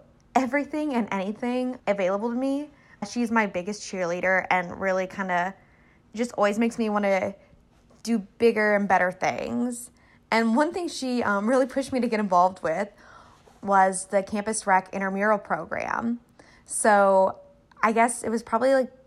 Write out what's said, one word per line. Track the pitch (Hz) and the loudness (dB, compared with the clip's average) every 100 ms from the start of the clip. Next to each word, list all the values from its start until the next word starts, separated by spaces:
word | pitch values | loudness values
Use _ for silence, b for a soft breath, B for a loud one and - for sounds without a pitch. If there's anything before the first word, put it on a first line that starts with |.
| - _ _ 254 | -14 _ _ 0
everything | 254 285 277 302 302 247 | 2 0 -2 -4 -2 -2
and | 196 | -2
anything | 196 190 208 247 254 254 254 - | -4 -4 -6 -4 -4 -4 -4 -4
available | 196 185 202 233 | -2 0 0 -2
to | 240 | -2
me. | 269 277 294 b b b - | -2 -4 -6 b b b -8
She's | 240 233 | -4 0
my | 226 202 | 0 0
biggest | 175 180 208 | -2 -6 -8
cheerleader | - 190 175 180 185 185 - | -8 -6 -4 -2 0 0 2
and | 185 175 - | -2 -2 -4
really | 190 185 185 | -2 -2 -2
kinda | - 190 175 180 - b b b b _ | -6 -2 -2 -2 -8 b b b b _
just | 214 240 | -8 -6
always | - 208 208 | 0 0 2
makes | 233 233 | -2 -2
me | 214 | -2
wanna | 208 202 190 202 - b - _ _ _ _ | 0 0 0 -2 -6 b -20 _ _ _ _
do | 220 226 190 - | -4 -4 -4 0
bigger | 233 214 214 202 | 2 4 2 2
and | 202 | 2
better | 185 180 | 2 2
things. | 180 151 123 - 240 247 240 - b b b _ | 0 -2 -2 -4 -2 -4 -6 -14 b b b _
And | 220 226 233 | 0 2 2
one | 311 | 2
thing | 359 339 | -2 -6
she, | - 254 247 | -6 -4 -2
um, | 202 202 214 | 0 0 2
really | 262 262 | 2 2
pushed | 277 269 | -2 -2
me | 254 | -2
to | 240 | 0
get | 214 | 0
involved | 202 180 185 190 | 2 4 4 2
with | 165 165 202 B B B B B B _ | -4 -2 -6 B B B B B B _
was | 196 196 190 185 - | 2 4 4 2 -2
the | 202 | -2
Campus | 190 208 208 214 202 | -2 -4 -4 -4 0
Rec | 190 190 | 0 0
intramural | 196 196 196 208 208 | -6 -4 0 2 0
program. | - 165 - - 57 - 233 240 - b b b - | 0 -6 -6 -6 -4 -2 -2 -4 -10 b b b -12
So | - 226 202 196 190 190 - - _ _ - | -2 4 6 6 6 4 0 -14 _ _ -2
I | 226 | 0
guess | 226 233 - | 2 0 0
it | 220 | -4
was | 226 | -4
probably, | - 226 262 | -2 0 2
like, | 269 254 - | 2 0 -8